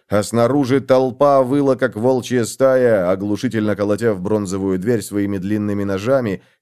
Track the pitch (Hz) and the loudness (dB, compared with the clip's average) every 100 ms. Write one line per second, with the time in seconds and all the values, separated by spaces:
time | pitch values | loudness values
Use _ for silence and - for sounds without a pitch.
0 | - 101 98 117 117 143 131 135 127 131 | -4 -2 0 0 2 2 0 0 2 2
1 | 131 117 143 139 127 143 139 123 127 104 | 2 2 4 4 2 0 0 0 -2 0
2 | 120 131 - 127 110 - 135 131 123 110 | 0 0 0 -2 -2 0 2 4 4 4
3 | 87 92 101 104 127 113 107 101 104 101 | 2 0 -2 -2 -2 -2 -2 0 0 0
4 | 117 98 92 107 101 95 95 92 98 117 | 0 -2 -2 -2 -2 -2 -2 0 0 -2
5 | 95 101 101 101 92 107 104 101 101 98 | -2 -4 -2 -4 -4 -2 -2 -4 -4 -4
6 | 107 135 117 92 _ _ | 0 0 0 -6 _ _